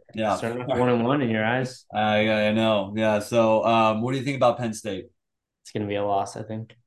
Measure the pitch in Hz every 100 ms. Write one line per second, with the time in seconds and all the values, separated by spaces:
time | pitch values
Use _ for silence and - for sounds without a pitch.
0 | _ 110 107 95 117 123 123 123 123 117
1 | 120 143 120 110 110 127 127 - - 104
2 | 107 107 110 107 107 110 110 107 98 107
3 | 110 104 - 117 110 110 117 113 110 110
4 | 123 135 131 131 123 120 117 104 107 95
5 | - _ _ _ _ _ - 107 101 101
6 | 101 98 98 - 107 110 113 _